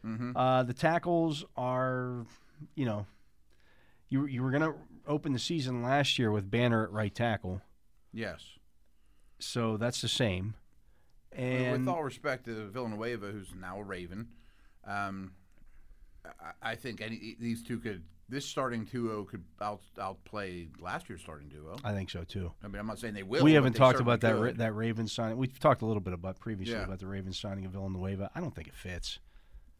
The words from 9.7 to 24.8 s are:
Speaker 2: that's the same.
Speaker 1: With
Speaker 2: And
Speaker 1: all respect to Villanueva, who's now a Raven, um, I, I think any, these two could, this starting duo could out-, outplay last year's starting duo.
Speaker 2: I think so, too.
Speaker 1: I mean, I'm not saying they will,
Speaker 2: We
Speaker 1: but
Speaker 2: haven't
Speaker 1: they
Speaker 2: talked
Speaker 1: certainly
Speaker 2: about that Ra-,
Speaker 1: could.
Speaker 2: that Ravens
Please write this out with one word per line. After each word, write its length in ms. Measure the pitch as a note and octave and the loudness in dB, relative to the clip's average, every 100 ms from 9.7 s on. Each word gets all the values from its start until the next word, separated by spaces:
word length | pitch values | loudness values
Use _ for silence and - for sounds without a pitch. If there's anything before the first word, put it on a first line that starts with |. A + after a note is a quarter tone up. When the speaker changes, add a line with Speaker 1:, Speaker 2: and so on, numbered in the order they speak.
| G#2+ | 0
Speaker 2:
that's 240 | A#2+ - | 0 -2
the 80 | A2+ | -2
same. 460 | - A#2 F2+ G2 G#2+ - - - - - - - | 2 2 2 -2 -6 -14 -20 -20 -20 -20 -20 -16
Speaker 1:
With 80 | - | -6
Speaker 2:
And 480 | B2+ B2+ B2+ B2 C3 | -2 0 2 2 2
Speaker 1:
all 140 | F3 | 0
respect 400 | C#3+ A#2+ D3 B2+ A#2 | -2 -4 -4 -4 -4
to 220 | A2 G#2 | -8 -6
Villanueva, 600 | A#2 A#2+ G#2+ A#2 A#2 G2 | -6 -4 -4 -4 -4 -6
who's 220 | G#2 F2+ F#2 | -8 -10 -12
now 200 | F#2 G2 | -10 -8
a 40 | |
Raven, 460 | G2+ F#2 F2 G2 A#2 - - - - - G2 | -6 -8 -8 -10 -12 -14 -20 -20 -20 -18 -8
um, 460 | G2+ G2 G2 F#2+ - - - - - - - - - | -4 -4 -6 -10 -14 -20 -20 -20 -20 -20 -20 -20 -20
I, 480 | - - D#2+ - A2 | -18 -16 -16 -8 -6
I 20 | |
think 260 | A2+ C3 G2 | -6 -6 -6
any, 360 | G#2+ A2+ A2+ - | -8 -8 -10 -8
these 220 | A#2 A#2 | -4 -4
two 160 | - A#2 | -4 -6
could, 240 | A#2 F#2 E2 - - | -4 -6 -10 -18 -10
this 160 | C3+ - | -8 -4
starting 380 | - C3 A#2+ | -2 -2 -2
duo 400 | G#2+ B2 A2+ G#2+ | -4 -2 -2 -2
could 180 | F#2+ G#2 E2+ - | -6 -10 -14 -8
out-, 200 | G#2 G#2 - - | -6 -6 -10 -8
outplay 680 | F#2+ F#2+ - G#2+ G2 F2+ E2 D#2+ | -8 -8 -10 -8 -6 -6 -10 -10
last 300 | F2 C#3+ - | -6 -6 -8
year's 120 | F2+ | -12
starting 260 | - D2+ C#2+ | -12 -14 -14
duo. 280 | D2 D#2 G#2+ | -14 -12 -8
Speaker 2:
I 80 | G#2 | -4
think 160 | G2+ F#2 | -2 -2
so, 120 | F2+ | -6
too. 280 | E2+ G2+ F2 - | -6 -6 -6 -8
Speaker 1:
I 60 | G#2 | -10
mean, 120 | G2 | -8
I'm 60 | G#2+ | -6
not 120 | G#2 | -6
saying 160 | A#2 | -6
they 80 | G#2 | -6
will, 200 | F#2+ C3+ | 0 6
Speaker 2:
We 100 | D3 | 10
Speaker 1:
but 20 | D#3 | 10
Speaker 2:
haven't 160 | C3 | 8
Speaker 1:
they 60 | A2+ | 8
Speaker 2:
talked 200 | C3 A#2+ | 8 10
Speaker 1:
certainly 140 | A#2+ | 6
Speaker 2:
about 60 | A#2 | 6
that 180 | A2+ G#2+ | 6 4
Ra-, 80 | A#2 | 2
Speaker 1:
could. 100 | A#2 | 2
Speaker 2:
that 140 | A2+ | 0
Ravens 380 | G#2+ | 0